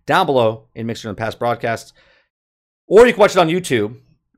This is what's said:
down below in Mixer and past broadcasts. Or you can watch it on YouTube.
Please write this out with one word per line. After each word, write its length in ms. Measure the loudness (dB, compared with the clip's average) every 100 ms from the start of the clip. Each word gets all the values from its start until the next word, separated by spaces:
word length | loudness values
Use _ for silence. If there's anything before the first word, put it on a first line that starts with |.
| -2
down 200 | 0 0
below 420 | 0 0 -2 _ -12
in 100 | -12
Mixer 240 | -10 -12
and 80 | -10
past 220 | -8 -6
broadcasts. 540 | -6 -4 -6 -8 -12 _ _ _ _ _ _ _ _ _ 2
Or 180 | 6 6
you 60 |
can 60 | 4
watch 120 | 2
it 60 | 2
on 80 | 0
YouTube. 500 | -2 -2 -4 -4 -10 _ _ _